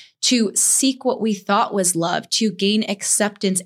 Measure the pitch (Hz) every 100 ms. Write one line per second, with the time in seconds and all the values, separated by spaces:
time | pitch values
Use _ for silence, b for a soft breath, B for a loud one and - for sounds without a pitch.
0 | B _ - 247 214 - - - 269 262
1 | 254 - 226 196 - 202 233 202 180 170
2 | 165 160 - - 220 175 196 220 202 196
3 | - - 208 208 190 185